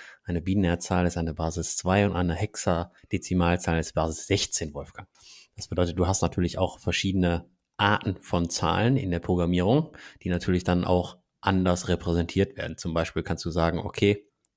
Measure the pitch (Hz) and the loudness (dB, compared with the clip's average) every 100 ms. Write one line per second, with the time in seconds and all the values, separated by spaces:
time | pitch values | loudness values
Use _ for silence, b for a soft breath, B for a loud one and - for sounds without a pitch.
0 | B B - 85 87 98 87 87 - 90 | B B -6 -4 0 2 2 0 0 2
1 | 87 87 80 78 80 82 82 - 90 98 | 2 0 -4 -2 -4 -2 -4 -4 2 2
2 | 101 87 87 82 104 - - 85 87 _ | 2 2 0 0 -4 -2 0 0 -2 _
3 | - 95 - 92 87 87 - 82 - 82 | -8 -6 0 2 4 2 2 0 0 -2
4 | 80 80 - 98 - - 78 71 71 - | -2 -4 -2 0 0 -4 -6 -8 -14 -16
5 | - b b b b - - 87 87 87 | -20 b b b b -16 -6 -2 0 0
6 | 87 95 85 - 87 - 92 - - - | 0 2 0 0 -2 0 -2 -2 -4 -2
7 | 98 95 87 85 - _ _ - 104 104 | 0 2 2 0 -4 _ _ 0 2 2
8 | 107 90 - 87 85 - 82 90 117 135 | 0 -6 -2 0 0 0 0 2 2 2
9 | 95 85 - 90 85 90 92 143 160 B | 0 -2 0 0 2 2 4 2 0 B
10 | B B 87 87 - 90 90 90 87 90 | B B -4 -2 0 0 2 0 2 2
11 | 90 - _ _ 98 95 90 87 - 85 | 0 -10 _ _ 0 2 2 2 0 -2
12 | 87 85 85 95 95 - 82 - 87 82 | 0 0 0 0 0 -2 -8 -8 -4 -2
13 | 82 - - 85 85 82 82 82 - - | -2 -4 -4 -4 -4 0 0 0 -6 0
14 | 101 101 - _ _ | 2 2 -4 _ _